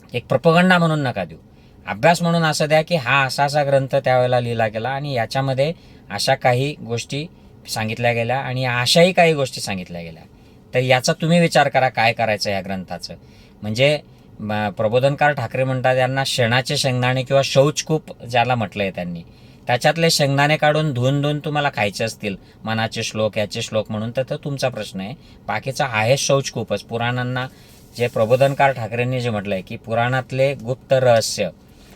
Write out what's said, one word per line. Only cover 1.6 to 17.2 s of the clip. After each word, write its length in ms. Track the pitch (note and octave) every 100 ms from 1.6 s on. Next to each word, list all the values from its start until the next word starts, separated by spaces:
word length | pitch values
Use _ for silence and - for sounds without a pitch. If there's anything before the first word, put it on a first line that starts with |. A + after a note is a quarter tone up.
| - - -
अभ्यास 340 | G2 D#3 E3+
म्हणून 220 | E3+ E3+
असं 240 | D#3 D3 D#3
द्या 140 | D#3
की 140 | D#3 E3+
हा 300 | A#2+ C#3 C3+
असा 180 | -
असा 200 | C#3+ D3
ग्रंथ 320 | C#3 C3+ C3+ C#3
त्यावेळेला 440 | C3 B2+ B2 B2
लिहिला 280 | A#2+ A#2 A2
गेला 220 | A2 A#2+
आणि 240 | C#3 D3
याच्यामध्ये 600 | B2+ A2 C3+ C3+ C3 C#3+ E3+ - - -
अशा 260 | G2+ - C3+
काही 400 | C3 B2 C#3 - A#2
गोष्टी 400 | A#2 - F3+ - - - - -
सांगितल्या 440 | A2+ A2 A2 A#2+
गेल्या 240 | A#2 A#2 C3
आणि 280 | C3 B2+ B2+
अशाही 460 | A#2+ B2 E3+ F3+
काही 220 | F3+ E3+
गोष्टी 280 | D3+ C3 -
सांगितल्या 400 | - F#2+ F2 E2+
गेल्या, 220 | E2 D#2+ - - - - -
तर 60 | B2+
याचा 340 | B2+ B2+ B2
तुम्ही 260 | D#3+ D#3+ F3
विचार 280 | E3 D#3 C#3+
करा 220 | C3+ B2+
काय 240 | A#2+ A2+
करायचं 380 | A2+ A2 G#2 G#2+
या 100 | G2
ग्रंथाचं. 520 | F#2 F#2+ F2 F2 - E2+ - - - -
म्हणजे, 380 | G#2+ A2 C#3+ D3+ - - - -
म-, 300 | G#2 G#2+ G#2+
प्रबोधनकार 640 | F#2 A2 B2 C#3 C#3+ D3
ठाकरे 320 | C#3 A2+ C3
म्हणतात, 340 | C3 C3 B2+ C3
"यांना 260 | B2+ C3+ C3+
शेणाचे 520 | - A#2 B2+ B2+ C#3+
शेंगदाणे 460 | C3+ B2 B2 C3